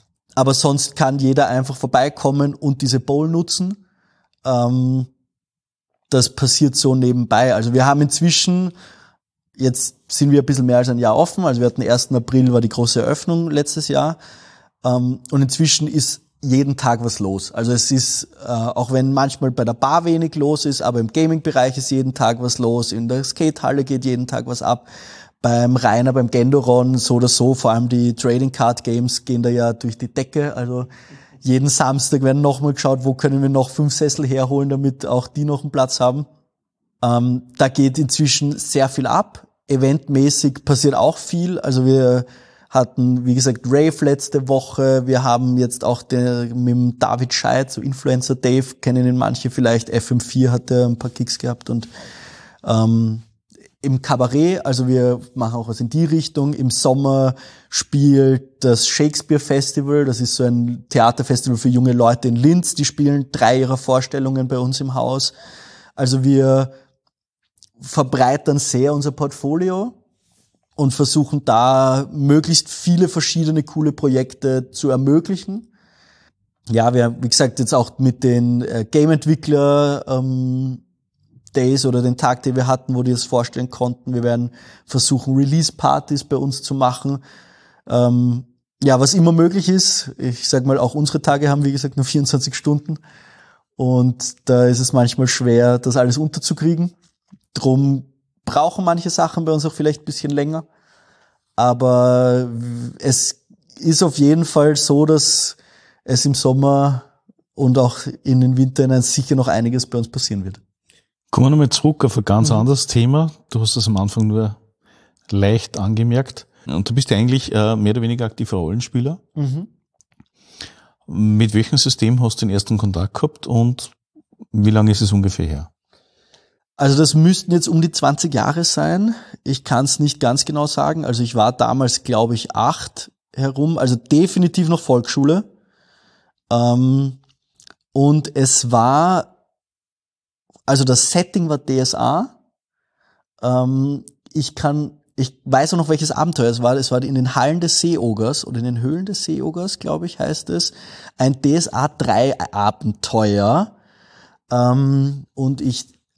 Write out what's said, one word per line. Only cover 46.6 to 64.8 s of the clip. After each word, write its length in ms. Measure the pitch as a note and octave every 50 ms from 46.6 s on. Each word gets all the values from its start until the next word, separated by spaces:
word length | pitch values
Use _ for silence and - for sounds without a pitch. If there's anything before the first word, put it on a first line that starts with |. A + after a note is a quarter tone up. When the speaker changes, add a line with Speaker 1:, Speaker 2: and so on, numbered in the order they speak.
| B2
Speaker 1:
mit 80 | B2
dem 260 | A#2+ B2 B2 B2 A#2+
David 340 | - A#2 - A#2 B2 B2+ B2+
Scheidt, 380 | - - - A#2 B2 C3 C3+ C3
so 80 | - B2
Influencer 540 | C3 C#3 C3 - - C3+ B2+ B2+ - - C3
Dave, 440 | C3 - B2 B2+ C3+ C3 - - -
kennen 240 | - C3 B2+ B2+ B2
ihn 120 | B2 B2+
manche 340 | B2+ A2 A2 A#2+ - - B2
vielleicht. 400 | - C3+ B2 A#2 A#2 A2+ - -
F 180 | A#2 A#2 - -
M 120 | B2 A#2+
vier 300 | - - - C3 B2+ A#2+
hat 200 | B2 A#2+ B2 -
er 160 | B2+ B2 B2
ein 100 | A#2+ A#2
paar 140 | A#2 - A#2+
Gigs 260 | - - A#2+ - -
gehabt 320 | - - B2 A#2+ - - -
und, 180 | A#2 A2+ - - - - - - - - - - - - - - _ _ -
ähm, 580 | - A2+ A2 A2 A2+ A2+ A2+ A2+ A2 A2 A2+ - _ _ _ _ _ _ _ - _ _ _
im 200 | - C#3 C3 B2+
Kabarett, 640 | - - C3+ A#2+ B2 A#2+ B2+ D3 D#3+ F3+ F#3+ - -
also 220 | C#3 B2+ B2+ B2+
wir 320 | B2+ B2+ B2+ B2 B2 B2 B2 B2 - _
machen 180 | C3 A#2 A2+ A#2+
auch 140 | A#2 G#2+
was 120 | A#2 A2 -
in 100 | A#2 A2+
die 160 | D3+ D#3+ E3+
Richtung. 480 | D3 E3 D#3+ C#3+ - - D3 C#3 D3 D3
Im 180 | - C3 A#2+
Sommer 640 | - - - C3+ C3 C3+ C#3 C3+ C3+ C3+ C3+ C3 C3 - - - - - _ _
spielt 920 | - - - - - C#3 C#3+ C#3+ C#3 C3+ C3+ C3+ C3 C3 - - _ _ -
das 240 | B2 A#2 A2+ -
Shakespeare 520 | - - - D3 D3+ D3 - - - D3+ C#3+
Festival, 640 | - - C3+ C#3 C3+ - - D3 C#3 C#3+ D3 D3 C#3+
das 160 | C3 A#2 A2+
ist 120 | B2 A2+ -
so 100 | - B2+
ein 440 | A#2+ A#2+ A#2+ A#2+ A#2+ A#2+ - - _
Theaterfestival 640 | - B2 A2+ A#2+ A#2+ - B2+ - B2+ - - C3+ A#2+
für 140 | A2 - B2+
junge 240 | B2 B2 B2+ B2+ A#2+
Leute 360 | A#2+ A#2 A#2 A#2+ - - B2
in 60 | A#2
Linz. 380 | A#2 C3 D#3+ E3+ F3+ E3+ - -
Die 100 | - C#3+
spielen 440 | - - - D3 C#3+ C#3+ C#3+ C3+ C#3
drei 280 | - - A#2 A2+ B2+ C3
ihrer 180 | C3 B2 C3
Vorstellungen 720 | B2 - C3+ B2+ B2+ B2+ - - C#3 C3 C3 C3+ C3 C3
bei 100 | B2+ C3+
uns 240 | B2 B2+ C3 C3 -